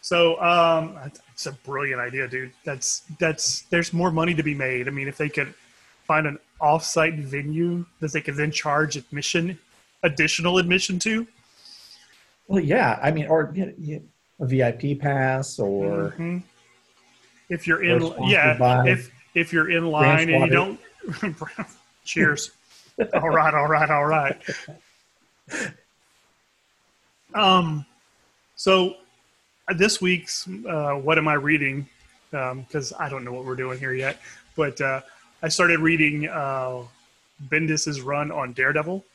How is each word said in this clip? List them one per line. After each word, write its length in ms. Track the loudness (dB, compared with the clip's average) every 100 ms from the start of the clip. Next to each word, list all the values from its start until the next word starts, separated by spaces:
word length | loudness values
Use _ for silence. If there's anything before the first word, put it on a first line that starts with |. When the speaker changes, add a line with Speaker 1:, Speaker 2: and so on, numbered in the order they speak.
Speaker 1:
So, 400 | -2 4 4 4
um, 560 | 2 4 6 4 0 -10 -16 -18 _
it's 140 | -12 -12
a 80 |
brilliant 480 | -12 -8 -6 -4 -4
idea, 260 | -6 -6 -6
dude. 240 | -6 -10 _ -10
That's, 380 | -6 -4 -6 _ -4
that's, 420 | -2 -2 -4 -4 -2
there's 240 | -2 0
more 180 | 0 0
money 220 | 2 0
to 100 | 0
be 100 | -2 -2
made. 320 | -4 -4 -4
I 40 |
mean, 160 | -6 -8
if 80 | -4
they 120 | -4
could 240 | -4 -6 -8 _ _ _ _ _
find 220 | 0 0
an 120 | -4 _ -2
off-site 540 | 2 2 0 0 0 0
venue 680 | -6 -6 -6 -2 -2 -2 -6 _
that 100 | -6
they 80 | -4
could 160 | -6 -4
then 160 | -2
charge 460 | -2 -2 0 0 -2
admission, 600 | -8 -8 -2 -2 -2 -6 _ _ _ _
additional 560 | -2 2 0 2 2 2
admission 420 | 2 0 0 -2
to. 260 | -2 -2 -4 _ _ _ -20 -20 -20 -20 _ _ _ _ _
Speaker 2:
Well, 140 | 0
yeah. 380 | 4 4 4 2
I 100 | 0
mean, 160 | 0 2
or, 260 | 2 2 -2
you 100 | -6
know, 60 | -6
you, 260 | -10 -10 -12 _ _ _
a 40 | -2
V 160 | 2
I 80 | 2
P 200 | 0 -4 -2
pass 640 | 0 0 0 0 -4 -4
or 520 | -2 0 -2 -2 -4 -6
Speaker 1:
Mm-hmm. 220 | -6 -6 -8 _ _ _ _ _ _ _ _ _ _
If 160 | -6 0
you're 100 | 2
Speaker 2:
or 60 |
Speaker 1:
in, 180 | 4 2
Speaker 2:
sponsored 280 | 2 -2 2
Speaker 1:
yeah, 280 | 4 4 4
Speaker 2:
by 320 | 4 6 4
Speaker 1:
if, 220 | 2 -2 _ _ -4
if 180 | 0
you're 160 | 0 2
in 160 | 2 2
line 400 | 4 4 6 4
and 220 | 4 4
you 80 | 4
Speaker 2:
Ranch 200 | 2 -6 -14 _ -12 -6
Speaker 1:
don't, 160 | -6 -6 -12 -12 -14 -14 _
<laughs> 180 | _
cheers. 480 | -8 2 2 2 -6 _ _ -20
Speaker 2:
<laughs> 320 | -20 -4 -2
Speaker 1:
All 160 | 0 2
right, 240 | 4 4
all 140 | 2 2
right, 220 | 2 4
all 160 | 2 2
right. 360 | 2 0 -4 -8 -12 -12 -20 _ _ _ _ _ _ _ -8 -8 -10 _ _ _ _ _ _ _ _ _ _ _ _ _ _ _
Um, 520 | 2 4 6 4 -4 -8 _ _ _ _ _ _ -4
so, 400 | 2 4 4 -2 _ _ _ _ _ _ -6
uh, 60 |
this 280 | 2 2 2
week's, 460 | 0 0 -2 -10 -10
uh, 460 | -12 -6 -4 -2 -2
What 220 | 2 2
Am 100 | 4
I 60 |
Reading? 540 | 0 2 0 0 -4 -10 _ _ _ _
Um, 340 | -6 -6 -8 -8
'cause 220 | -8 -8 -8
I 100 | -8
don't 140 | -8
know 80 | -10
what 120 | -12 -8
we're 100 | -6
doing 240 | -6 -6
here 140 | -6
yet, 260 | -4 -4 -6 -14 -20 _ -4
but, 240 | -4 -2
uh, 200 | -4 -4 -8 -20 _ _
I 60 | -6
started 300 | 2 4 4
reading, 480 | 2 4 2 0 -6
uh, 560 | -6 -4 -4 -6 -8 -14 _ _ _ _ _ -4
Bendis's 520 | -2 0 -2 -4 -6
run 300 | -4 -4 -4
on 220 | -6 -8
Daredevil 500 | 0 0 2 -2 -6 -8